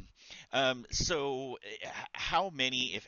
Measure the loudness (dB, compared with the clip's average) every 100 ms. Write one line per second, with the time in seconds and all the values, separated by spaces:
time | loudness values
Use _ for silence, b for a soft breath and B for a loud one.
0 | -14 -18 B B B 4 4 2 -2 -2
1 | 2 2 2 0 -4 -8 -10 -10 -8 -8
2 | -10 -6 2 2 2 2 2 2 0 -2